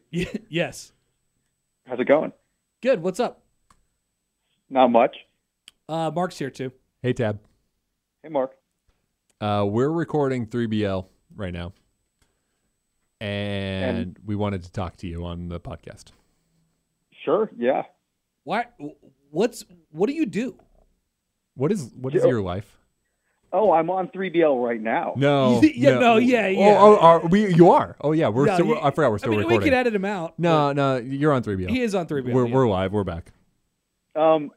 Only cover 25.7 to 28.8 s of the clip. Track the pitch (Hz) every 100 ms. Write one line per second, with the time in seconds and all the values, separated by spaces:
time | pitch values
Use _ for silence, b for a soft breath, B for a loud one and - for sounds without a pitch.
25.7 | 240 - 247 247 226 247 240 196 185 202
26.7 | 202 208 208 165 165 165 190 208 165 170
27.7 | 277 104 - 143 156 139 107 143 185 165
28.7 | 156